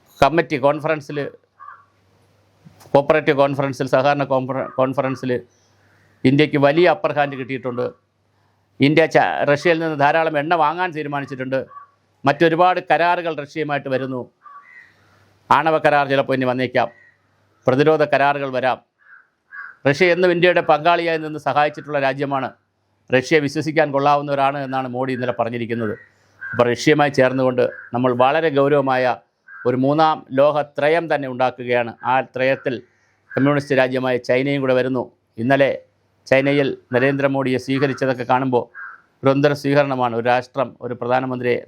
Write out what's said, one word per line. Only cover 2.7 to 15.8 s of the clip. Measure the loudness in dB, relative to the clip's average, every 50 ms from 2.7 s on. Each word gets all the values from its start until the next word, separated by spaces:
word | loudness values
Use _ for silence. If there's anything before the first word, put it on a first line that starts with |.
| _ _ -10 0 0
കോപ്പറേറ്റീവ് | 0 2 2 0 0 2 0 2 2
കോൺഫറൻസിൽ, | 2 0 0 -4 -4 -6 -4 -4 -4 0 0
സഹകരണ | 2 2 2 0 0 -2 -2
കോൺഫറ-, | -2 -4 -2 -4 -6 -8 -8 -6 -2 -2
കോൺഫറൻസിൽ | -2 -2 -2 -4 -4 -4 -6 -6 -4 -4 -4 -4 -6 _ _ _ _ _ _ _ _ _ _ _ _ _ _ _ 2 2
ഇന്ത്യക്ക് | 4 4 2 2 2 2 2
വലിയ | 4 4 4 4 4 2
അപ്പർ | 2 -2 -4 -2
ഹാൻഡ് | -2 -2 -4 -4 -10
കിട്ടിയിട്ടുണ്ട്. | -10 -10 -10 -8 -8 -8 -6 -6 -6 -8 -8 _ _ _ _ _ _ _ _ _ _ _ _ _ _ _ _ 0 2
ഇന്ത്യ | 2 4 4 2 4 4
ച-, | 2 2 2 0 -2 0 0
റഷ്യയിൽ | 0 0 2 0 0 0
നിന്ന് | -2 -4 -2 0 0
ധാരാളം | 2 2 2 0 0 -2 -2
എണ്ണ | -2 0 0 0
വാങ്ങാൻ | 0 0 0 -2 -6 -6 -6
തീരുമാനിച്ചിട്ടുണ്ട്. | -8 -10 -8 -8 -8 -8 -8 -10 -10 -6 -4 -4 -6 -6 -8 -16 -20 -20 _ _ _ _ _ _ _ 2 2
മറ്റൊരുപാട് | 4 4 4 4 4 4 4 4 2 0 0 0
കരാറുകൾ | 2 2 2 2 0 0 -2 -6 -6 -8
റഷ്യയുമായിട്ട് | -10 -10 -8 -8 -6 -4 -4 -6 -4 -4 -4
വരുന്നു. | -4 -4 -4 -8 -8 -10 -12 _ _ _ -20 -20 -20 _ _ -20 -20 -20 _ _ _ _ _ _ _ _ _ _ _ _ 2 2
ആണവ | 4 4 2 0 2